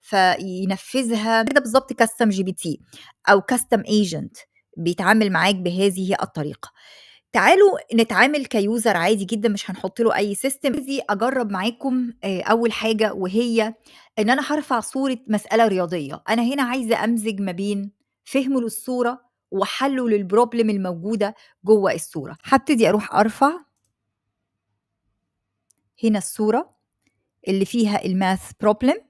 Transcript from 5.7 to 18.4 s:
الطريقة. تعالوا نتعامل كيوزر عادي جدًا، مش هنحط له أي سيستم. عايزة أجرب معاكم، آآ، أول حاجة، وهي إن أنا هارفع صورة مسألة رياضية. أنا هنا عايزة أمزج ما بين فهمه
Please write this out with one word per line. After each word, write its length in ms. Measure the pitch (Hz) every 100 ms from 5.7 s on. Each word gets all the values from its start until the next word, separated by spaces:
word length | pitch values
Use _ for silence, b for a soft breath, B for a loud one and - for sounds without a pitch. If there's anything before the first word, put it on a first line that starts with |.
| 180 196 185 190 196
الطريقة. 480 | - - 147 - - _ B B B B _
تعالوا 460 | - 196 370 403 359 -
نتعامل 520 | 226 226 190 254 302 269
كيوزر 500 | 233 202 233 220 180
عادي 280 | 170 214
جدًا، 240 | 190 226 220
مش 220 | 202 -
هنحط 300 | 190 190 -
له 160 | 226 -
أي 180 | 208
سيستم. 380 | 202 269 269 277
عايزة 280 | 269 262 277 -
أجرب 400 | 202 233 262 226
معاكم، 640 | 196 208 233 269 254 240 233
آآ، 160 | 196 190
أول 300 | - 226 233
حاجة، 400 | 214 220 220 214
وهي 600 | - 185 208 240 226 214 226 b b b -
إن 120 | 214
أنا 220 | 262 277
هارفع 280 | 302 294 247
صورة 380 | - 269 269 247 -
مسألة 400 | 214 - 220 226
رياضية. 540 | 185 175 175 139 - -
أنا 140 | 226
هنا 200 | 233 277
عايزة 420 | 247 262 226 233
أمزج 360 | 214 233 214 196
ما 120 | 196
بين 400 | 175 202 202 202 _ _ _
فهمه 360 | - 269